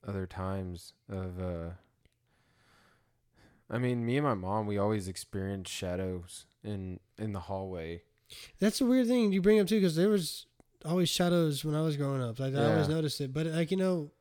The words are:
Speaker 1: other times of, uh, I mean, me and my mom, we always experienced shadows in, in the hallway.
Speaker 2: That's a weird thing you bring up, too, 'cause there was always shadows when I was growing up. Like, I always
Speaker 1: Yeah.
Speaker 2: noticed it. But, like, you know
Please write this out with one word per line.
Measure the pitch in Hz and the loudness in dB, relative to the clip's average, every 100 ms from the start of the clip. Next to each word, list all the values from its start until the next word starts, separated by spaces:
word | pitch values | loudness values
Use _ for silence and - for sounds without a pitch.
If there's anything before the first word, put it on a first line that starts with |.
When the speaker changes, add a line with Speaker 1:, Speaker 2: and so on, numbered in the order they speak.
| - | -6
Speaker 1:
other | 101 92 | -6 -6
times | - 95 98 92 87 - _ _ | -6 -4 -4 -6 -8 -14 _ _
of, | 98 92 90 | -8 -6 -6
uh, | 90 85 85 90 _ _ _ _ _ _ _ _ _ _ _ _ _ _ _ _ - _ _ | -6 -4 -8 -12 _ _ _ _ _ _ _ _ _ _ _ _ _ _ _ _ -20 _ _
I | 117 | -2
mean, | 123 123 117 | 0 0 0
me | 127 | 0
and | 147 | 0
my | |
mom, | 107 92 104 104 | 0 0 -2 0
we | 101 | 0
always | 101 107 92 | 2 0 -2
experienced | 92 - 101 95 98 92 | -8 -8 -6 -4 -4 -6
shadows | - 92 90 95 90 87 - - _ | -6 -4 -4 -4 -6 -10 -18 -20 _
in, | - 104 95 92 _ - | -10 -8 -8 -10 _ -10
in | 107 | -6
the | 98 | -6
hallway. | 90 95 95 92 80 85 _ _ _ - - - | -6 -6 -6 -8 -8 -10 _ _ _ -20 -20 0
Speaker 2:
That's | 202 214 | 0 2
a | 247 | 4
weird | 254 233 | 4 4
thing | 247 220 | 4 4
you | 196 | 4
bring | 185 214 | 6 6
up, | 185 | 6
too, | 220 | 4
'cause | 190 156 | 4 4
there | 190 | 4
was | 208 160 - - _ - _ | 4 0 -8 -14 _ -20 _
always | 156 175 175 | -2 2 2
shadows | - 175 175 165 139 | 2 2 4 2 0
when | 156 | -2
I | 151 | 0
was | 160 147 | 0 0
growing | 139 135 | 0 0
up. | 123 117 | -2 -2
Like, | 131 | -2
I | 135 113 | 2 4
always | 107 147 | 4 2
Speaker 1:
Yeah. | |
Speaker 2:
noticed | 160 156 - | 2 0 -2
it. | 139 | -4
But, | 135 160 | -2 -2
like, | 160 170 | 0 0
you | 190 | 2
know | 185 180 151 _ | 2 0 -2 _